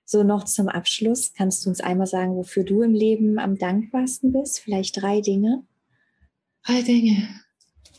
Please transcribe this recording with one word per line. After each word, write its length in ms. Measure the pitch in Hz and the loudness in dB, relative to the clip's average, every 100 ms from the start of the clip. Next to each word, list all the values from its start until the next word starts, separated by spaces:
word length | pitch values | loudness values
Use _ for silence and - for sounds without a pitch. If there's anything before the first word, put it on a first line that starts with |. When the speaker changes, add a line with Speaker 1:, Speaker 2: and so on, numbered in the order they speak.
| - | -2
Speaker 1:
So, 120 | 208 | 2
so 20 | |
noch 200 | 202 208 | 2 2
zum 240 | 190 - 190 | -2 -2 -2
Abschluss, 640 | 175 - - 220 247 - - | -2 -4 -2 0 -2 -4 -2
kannst 280 | 190 190 196 | -2 -2 -2
du 40 | |
uns 100 | 180 | -2
einmal 260 | - 185 185 | -2 -2 0
sagen, 280 | 190 185 | -2 -2
wofür 300 | 185 185 - | -4 -4 -4
du 160 | 190 202 | 0 2
im 120 | 233 | 2
Leben 440 | 220 220 220 214 214 | 4 2 2 2 0
am 200 | 202 196 | 0 -2
dankbarsten 760 | 180 196 226 254 254 - 262 | 0 -2 -2 -2 -4 -2 0
bist? 280 | 262 285 - | 0 -2 -6
Vielleicht 400 | - 196 190 - | -4 -4 -4 -4
drei 180 | 196 208 | -2 0
Dinge? 420 | 208 196 214 262 - _ _ _ _ _ _ _ _ _ - | 0 2 2 0 -4 _ _ _ _ _ _ _ _ _ -2
Speaker 2:
Drei 160 | 247 | -2
Dinge. 460 | 240 240 226 208 - - _ _ _ _ - | 2 4 4 2 0 -6 _ _ _ _ -20